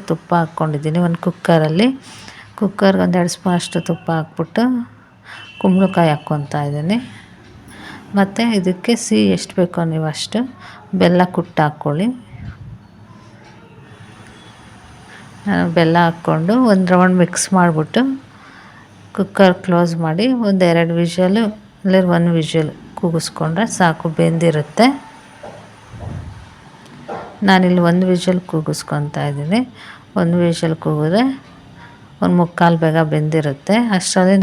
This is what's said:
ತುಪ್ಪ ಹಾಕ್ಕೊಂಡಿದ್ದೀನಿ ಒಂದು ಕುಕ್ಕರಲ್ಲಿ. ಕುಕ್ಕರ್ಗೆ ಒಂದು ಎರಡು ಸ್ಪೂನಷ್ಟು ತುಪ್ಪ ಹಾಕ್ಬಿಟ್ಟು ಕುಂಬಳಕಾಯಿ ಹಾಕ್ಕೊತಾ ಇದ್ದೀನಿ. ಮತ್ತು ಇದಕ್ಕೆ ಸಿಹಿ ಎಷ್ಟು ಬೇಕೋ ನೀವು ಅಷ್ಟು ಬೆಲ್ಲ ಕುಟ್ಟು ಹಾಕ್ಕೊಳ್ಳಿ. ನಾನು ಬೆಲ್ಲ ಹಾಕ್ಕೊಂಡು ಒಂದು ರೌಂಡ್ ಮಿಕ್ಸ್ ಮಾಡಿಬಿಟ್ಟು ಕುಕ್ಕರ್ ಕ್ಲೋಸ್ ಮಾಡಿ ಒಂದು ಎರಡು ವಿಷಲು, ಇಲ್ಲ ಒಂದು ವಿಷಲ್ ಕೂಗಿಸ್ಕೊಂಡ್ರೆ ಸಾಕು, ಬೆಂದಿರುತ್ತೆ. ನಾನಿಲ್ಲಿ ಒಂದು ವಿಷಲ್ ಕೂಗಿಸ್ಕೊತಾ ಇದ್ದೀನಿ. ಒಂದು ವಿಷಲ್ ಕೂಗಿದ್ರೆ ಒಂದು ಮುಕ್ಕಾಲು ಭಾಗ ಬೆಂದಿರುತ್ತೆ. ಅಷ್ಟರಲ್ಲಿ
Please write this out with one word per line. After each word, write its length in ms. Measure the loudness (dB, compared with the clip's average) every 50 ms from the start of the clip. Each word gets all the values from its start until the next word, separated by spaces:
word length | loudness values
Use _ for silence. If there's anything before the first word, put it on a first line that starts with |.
| -4 -4
ತುಪ್ಪ 220 | -6 -6 -4 -2 0 0
ಹಾಕ್ಕೊಂಡಿದ್ದೀನಿ 600 | 0 -2 -4 -4 -4 -4 -4 -4 -4 -2 -2 0 0
ಒಂದು 120 | 0 -2 -2 -4
ಕುಕ್ಕರಲ್ಲಿ. 600 | -6 -6 -4 0 2 2 2 2 2 2 2 2 0 0 -4 -10 -18 -20 -20 -20 -20 -20 -20 -20 -20 -8 -4
ಕುಕ್ಕರ್ಗೆ 440 | -4 -4 -2 0 2 2 2 2 2
ಒಂದು 120 | 2 2 0
ಎರಡು 120 | 0 -2 -4
ಸ್ಪೂನಷ್ಟು 440 | -4 -2 -2 -2 -2 -2 -4 -6 -6 -4 -4
ತುಪ್ಪ 200 | -6 -6 -4 -4 -4
ಹಾಕ್ಬಿಟ್ಟು 480 | -4 -4 -6 -8 -8 -8 -4 -2 -2 0 0 0 -2 -6 -8 -14 -20 -20 _ -20 _ _ -20 -20 -20 -20 -20 -12 -2 0
ಕುಂಬಳಕಾಯಿ 480 | 2 2 4 2 2 2 2 2 2 2
ಹಾಕ್ಕೊತಾ 460 | 0 -2 -4 -4 -4 -4 -6 -6 -4 -4 -4
ಇದ್ದೀನಿ. 300 | -4 -4 -4 -2 -2 -4 -4 -8 -16 -20 -20 -20 -20 -20 -20 -20 -20 -20 -20 -20 -20 -20 -20 -18 -18 -20 -18 -6 -2 0
ಮತ್ತು 260 | 0 0 -2 -2 -2 0 0 0
ಇದಕ್ಕೆ 360 | 0 -2 -4 -2 -2 -2 -2 -2 0
ಸಿಹಿ 200 | -2 0 2 2 2 0
ಎಷ್ಟು 200 | 0 -4 -6 -2 -2
ಬೇಕೋ 240 | -2 -2 -2 -4 -4 -4 -2
ನೀವು 160 | -4 -4 -4 -6
ಅಷ್ಟು 280 | -8 -10 -6 -4 -4 -6 -6 -8 -16 -20 -20 -20 -20 -14 -8 -2 2 2
ಬೆಲ್ಲ 200 | 4 4 4 2 2 0
ಕುಟ್ಟು 260 | -4 -6 -4 0 0 0
ಹಾಕ್ಕೊಳ್ಳಿ. 420 | 0 0 -4 -4 -4 -2 -2 -2 -4 -4 -6 -12 -18 -20 -16 -16 -16 -16 -18 -18 -20 -20 -20 -20 -20 -20 -20 -20 -20 -20 -20 -20 -20 -20 -20 -20 -20 -20 -20 -20 -20 -20 -20 -20 -20 -20 -20 -20 -20 -20 -20 -20 -20 -20 -20 -20 -20 -20 -20 -20 -20 -20 -20 -20 -20 -20 -20 -20 -20 -20 -20 -20 -20 -20 -10 -6
ನಾನು 180 | -2 0 0 0 0 2 2
ಬೆಲ್ಲ 180 | 2 4 4 4 4 2
ಹಾಕ್ಕೊಂಡು 480 | 0 -2 -2 -2 -2 0 0 0 2 2 4 4 4
ಒಂದು 120 | 2 4 4 4
ರೌಂಡ್ 220 | 4 4 4 4 2 2
ಮಿಕ್ಸ್ 260 | 0 0 -6 -4 0 2 2
ಮಾಡಿಬಿಟ್ಟು 440 | 4 4 2 0 -4 -2 0 0 0 0 -2 -6 -10 -18 -20 -20 -20 -20 -20 -20 -20 -20 -20 -20 -20 -20 -20 -20 -20 -14 -6
ಕುಕ್ಕರ್ 380 | -6 -6 -4 2 4 4 4 4 2 -2
ಕ್ಲೋಸ್ 260 | 0 2 2 2 0 0 -2 -4
ಮಾಡಿ 240 | -2 -2 0 0 0 0 0 0 0
ಒಂದು 140 | 2 2 4 4
ಎರಡು 220 | 4 2 2 2 0 0
ವಿಷಲು, 400 | 0 -2 0 0 0 2 2 2 0 -2 -4 -8 -16 -20 -20 -6 -2
ಇಲ್ಲ 140 | 2 2 4 4 4 2
ಒಂದು 140 | 2 2 2 2
ವಿಷಲ್ 340 | 0 0 0 0 -2 -2 -2 -6 -12 -20 -20 -10 -4
ಕೂಗಿಸ್ಕೊಂಡ್ರೆ 680 | -4 -2 -2 -2 -4 -6 -8 -6 -6 -4 -2 -2 -2 -4 0
ಸಾಕು, 320 | 0 0 0 0 0 -4 -4 -2 0
ಬೆಂದಿರುತ್ತೆ. 680 | 0 0 2 2 0 2 0 0 -4 -4 0 2 4 4 2 0 -8 -16 -20 -20 -20 -20 -20 -20 -20 -20 -20 -20 -20 -20 -20 -20 -20 -20 -18 -16 -14 -12 -12 -12 -14 -14 -18 -18 -20 -20 -20 -20 -20 -20 -20 -20 -20 -20 -20 -20 -16 -16 -14 -14 -14 -16 -10 -4 2 4
ನಾನಿಲ್ಲಿ 340 | 4 4 4 4 4 4 4 4
ಒಂದು 160 | 2 2 2 2 0
ವಿಷಲ್ 280 | 0 0 0 -2 -2 -2 -4
ಕೂಗಿಸ್ಕೊತಾ 720 | -4 -4 -2 -4 -6 -6 -6 -6 -6 -6 -4 -6 -6 -4 -4 -4
ಇದ್ದೀನಿ. 300 | -4 -6 -4 -2 -2 -2 -2 -4 -8 -18 -20 -20 -20 -20 -20 -8 -4 -2
ಒಂದು 160 | 0 2 2 2 2
ವಿಷಲ್ 320 | 2 0 0 -2 -2 -4 -2 -2
ಕೂಗಿದ್ರೆ 380 | -4 -2 0 0 0 2 2 0 0 -2 -6 -12 -20 -20 -20 -20 -20 -20 -20 -20 -20 -20 -20 -20 -20 -8 -4 0
ಒಂದು 120 | 2 2 2
ಮುಕ್ಕಾಲು 380 | 2 0 0 2 2 4 4 4 2
ಭಾಗ 180 | 2 2 2 0 0 0
ಬೆಂದಿರುತ್ತೆ. 600 | -2 0 0 0 0 0 -2 -4 -6 -2 -2 0 0 0 0 -2
ಅಷ್ಟರಲ್ಲಿ 420 | -2 -2 -2 0 2 4 4 4 4